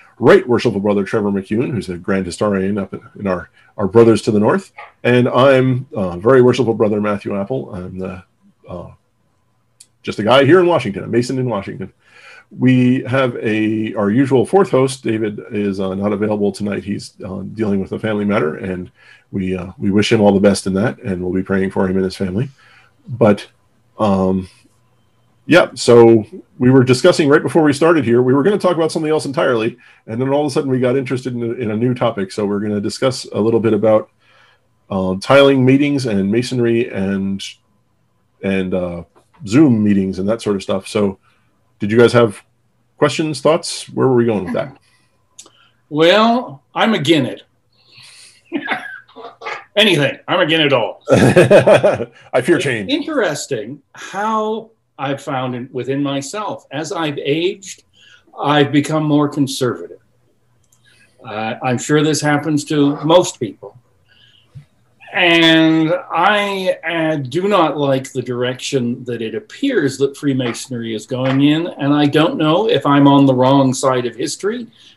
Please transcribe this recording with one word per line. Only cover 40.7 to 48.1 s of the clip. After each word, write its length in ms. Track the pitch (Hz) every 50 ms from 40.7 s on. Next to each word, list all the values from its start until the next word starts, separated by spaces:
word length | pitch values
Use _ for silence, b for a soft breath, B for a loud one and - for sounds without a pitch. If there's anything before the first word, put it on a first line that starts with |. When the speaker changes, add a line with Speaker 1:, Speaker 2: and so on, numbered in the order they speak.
| 101 95 -
Speaker 1:
So 320 | - - 110 104 98 95 - _ _ _ _ _ _ _ _ _ _ _ -
did 100 | - 101
you 80 | 110 120
guys 140 | 117 113 120
have 280 | 120 120 107 - - - _ _ _ _ _ _ _ _ _ _
questions, 440 | - 147 147 135 - 160 156 143 -
thoughts? 480 | - 147 160 180 - - - - - -
Where 180 | - 123 127
were 80 | 131 127
we 100 | 120 117
going 200 | 117 107 95 90
with 100 | 85 -
that? 240 | - - 139 - _ _ _ _ _ _ _ _ _ _ _ _ - - b b b b b b b b -
Speaker 2:
Well, 760 | 147 151 160 175 190 214 220 233 233 254 247 - 139 - _ _ -
I'm 220 | 170 196 226 214
again 320 | 175 143 143 170 147 123
it. 160 | 104 98 - - _ _ _ _ _ _ b b b b b b b